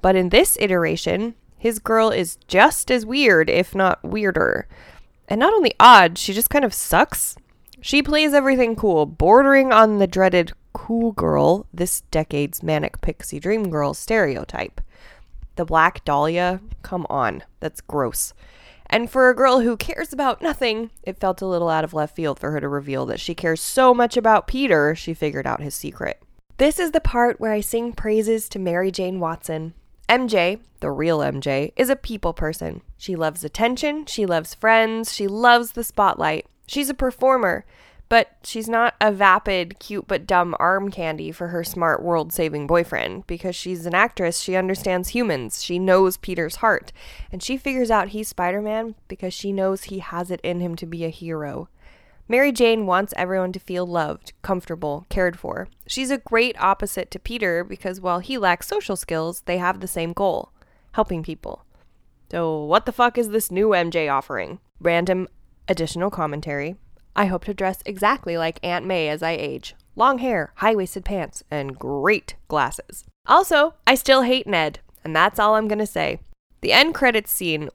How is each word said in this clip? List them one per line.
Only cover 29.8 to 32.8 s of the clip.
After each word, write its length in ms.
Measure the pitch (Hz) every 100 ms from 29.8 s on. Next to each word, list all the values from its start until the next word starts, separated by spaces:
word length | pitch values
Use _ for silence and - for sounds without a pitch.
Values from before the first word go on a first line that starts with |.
| _ _ -
M 200 | 247 254
J, 320 | 208 175 214 - _
the 100 | 147
real 300 | 139 160 156
M 200 | 143 139
J, 320 | 139 135 -
is 140 | - 254
a 60 |
people 380 | 269 - 214 170
person. 480 | 165 156 160 165 -